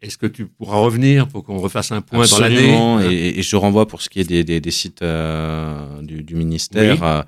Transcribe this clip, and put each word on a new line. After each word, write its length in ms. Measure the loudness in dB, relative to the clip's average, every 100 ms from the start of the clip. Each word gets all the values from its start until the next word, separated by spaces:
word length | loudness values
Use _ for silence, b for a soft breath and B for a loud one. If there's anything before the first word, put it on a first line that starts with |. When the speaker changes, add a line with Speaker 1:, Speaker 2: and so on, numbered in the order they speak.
Speaker 1:
est-ce 160 | -14 -6
que 80 | -6
tu 200 | -6 -12
pourras 320 | -12 -4 2
revenir 480 | 2 2 4 4 2
pour 160 | -4
qu'on 160 | -10 -6
refasse 320 | -4 -4 -6
un 100 | -6
point 260 | -2 2 4
dans 120 | 4
l'année ? 180 | 4 4
Speaker 2:
Absolument, 420 | 4 4 4 2
Speaker 1:
Hein ? 120 | 2
Speaker 2:
et, 280 | 0 -2 -2
et 20 |
je 140 | -2 2
renvoie 320 | 4 4 2
pour 140 | -2
ce 60 | -8
qui 120 | -6
est 80 | -2
des, 160 | 0
des, 160 | 0 -2
des 100 | -2
sites, 320 | -6 -8 -8
euh, 1000 | -4 -4 -4 -4 -6 -6 -8 -10 -12 -14
du, 200 | -14 -14
du 140 | -8 -4
ministère, 640 | -2 -4 -4 2 2 2
Speaker 1:
Oui. 80 | 0
Speaker 2:
euh, 140 | -2